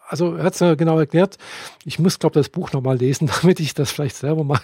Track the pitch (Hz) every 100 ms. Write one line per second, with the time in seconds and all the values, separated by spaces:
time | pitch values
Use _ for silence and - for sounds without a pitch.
0 | - 135 175 170 160 - 175 147 165 160
1 | 151 160 190 - - - - - 165 -
2 | 175 - 160 156 131 175 170 143 131 131
3 | 127 143 151 - 170 180 151 - 143 -
4 | 143 - 139 160 143 143